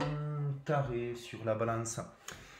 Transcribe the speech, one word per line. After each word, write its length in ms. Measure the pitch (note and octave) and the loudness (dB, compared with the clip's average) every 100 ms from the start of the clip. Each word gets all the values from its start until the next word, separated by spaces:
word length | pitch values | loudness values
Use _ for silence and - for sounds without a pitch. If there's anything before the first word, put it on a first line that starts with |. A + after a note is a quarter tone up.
| D3 D3 D3 D3 C#3+ C#3 - | 2 0 0 0 0 -2 2
taré 500 | C#3+ B2+ A#2+ A#2+ A#2+ | 2 4 0 -2 -4
sur 280 | - A2 A2+ | -8 -2 2
la 80 | |
balance. 460 | A2 A2+ A2+ A2+ - - - - - - | 4 4 2 0 -4 -6 -10 -14 -14 -14